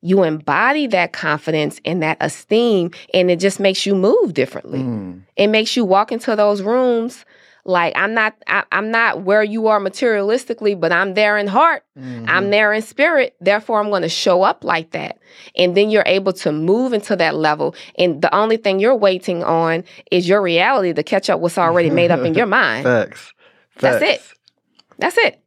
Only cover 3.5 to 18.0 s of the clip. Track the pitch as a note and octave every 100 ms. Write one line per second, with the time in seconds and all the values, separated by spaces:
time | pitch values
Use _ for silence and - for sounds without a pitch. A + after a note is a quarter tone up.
3.5 | F#3+ G3 F#3+ G3 G3 F#3 G4+ F4+ D#3 C3
4.5 | - - C3+ C3 A2 F#2+ F2+ - - G3+
5.5 | A3 A3 - G#3+ F#3+ G#3+ A3+ A#3 G#3+ G#3
6.5 | G#3 G3 A#3+ B3+ A#3 A#3 - _ _ _
7.5 | _ - F3+ E3+ - G3 A3+ G#3+ - -
8.5 | F#3+ - F3+ G#3+ A3+ A#3 D3 F#3 G#3 G#3+
9.5 | A3 A3 G#3+ F#3+ G3 B3 G#3+ G3+ A#3+ C4
10.5 | A#3 G#3+ G3+ E3 E3+ F#3+ F#3 G#3+ G#3 G3+
11.5 | G3 E4 D4+ _ - C3 B2 A2+ F3 G3
12.5 | G#3 G#3+ G#3+ A3 - D4 D#4+ B3+ _ F3+
13.5 | G#3 G#3+ A3 G#3 G3+ E3 - - F#3 G3+
14.5 | - - E3 E3 - - - _ - -
15.5 | - F3+ F3 G#3 G#3+ - F#3+ F#3+ F#3 -
16.5 | D3+ D#3+ G#3 C4 A3+ G#3 F#3+ E3 D3+ D#3
17.5 | D3+ D3 - - -